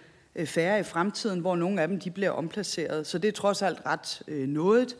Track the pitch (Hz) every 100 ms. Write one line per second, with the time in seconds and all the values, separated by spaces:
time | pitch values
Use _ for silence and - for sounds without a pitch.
0 | - - _ - 151 175 170 208 170 165
1 | 202 - 220 180 180 175 170 196 156 190
2 | 180 180 190 - 147 - - - 147 156
3 | 151 175 208 208 202 196 190 - 151 156
4 | - - - 151 135 147 180 233 254 -